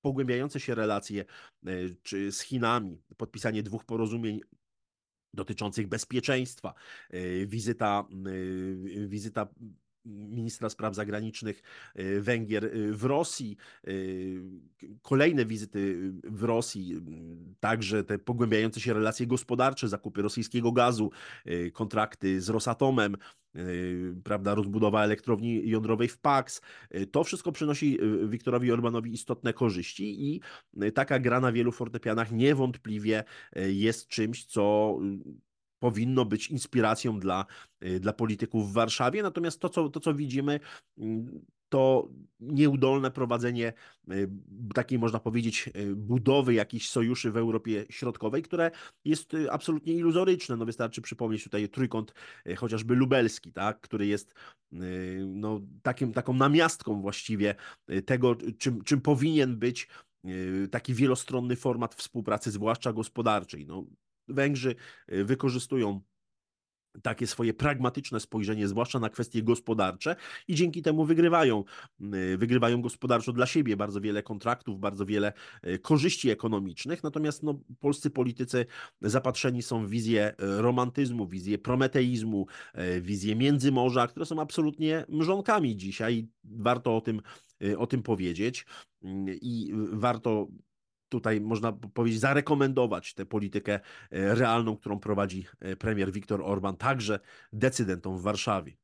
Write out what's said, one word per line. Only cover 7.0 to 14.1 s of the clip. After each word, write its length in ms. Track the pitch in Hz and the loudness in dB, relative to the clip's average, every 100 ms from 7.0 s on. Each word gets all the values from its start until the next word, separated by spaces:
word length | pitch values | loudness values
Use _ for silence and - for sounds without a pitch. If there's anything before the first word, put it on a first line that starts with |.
| - | -14
e, 360 | 90 90 90 101 | -8 -4 -4 -4
wizyta, 640 | 113 107 117 110 101 101 95 95 95 92 92 92 95 92 98 | -4 -4 0 2 0 -2 -10 -8 -6 -6 -6 -6 -8 -8 -8
e, 40 | 104 | -8
wizyta 400 | 104 104 107 104 - 113 - _ _ 117 | -8 -6 -6 -6 -8 -20 -20 _ _ -20
ministra 640 | 101 104 117 113 - 113 | -16 -12 -8 -8 -6 -8
spraw 260 | - 107 98 | -4 -6 -4
zagranicznych, 680 | 104 104 110 110 110 101 - - - - | -6 -4 -6 -8 -8 -8 -12 -20 -20 -8
e, 240 | 95 101 | -2 -2
Węgier, 460 | 104 120 107 107 110 | 2 0 0 -2 -2
e, 260 | 113 104 | -2 -2
w 120 | 107 | 0
Rosji, 540 | 123 143 165 - 120 101 - - | 0 2 0 -4 -8 -10 -18 -18
e, 80 | - 95 95 | -8 -6 -4